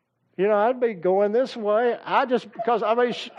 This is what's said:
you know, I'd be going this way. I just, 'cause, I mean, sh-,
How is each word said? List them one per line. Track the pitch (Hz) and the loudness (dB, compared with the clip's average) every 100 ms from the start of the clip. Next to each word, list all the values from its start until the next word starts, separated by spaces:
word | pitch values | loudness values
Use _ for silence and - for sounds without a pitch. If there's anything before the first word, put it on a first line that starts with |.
| _ _ _ - | _ _ _ -2
you | 202 | 0
know, | 208 | 2
I'd | 226 254 | 2 0
be | 254 | -2
going | 185 180 190 208 | 0 0 2 2
this | 226 262 240 | 2 -2 -2
way. | 208 214 240 208 | 0 0 0 -2
I | - 208 262 | -2 0 2
just, | 247 214 - - | -2 -4 -6 -2
'cause, | 226 | 0
I | 214 233 | 0 0
mean, | 247 | 0
sh-, | - - | -2 -10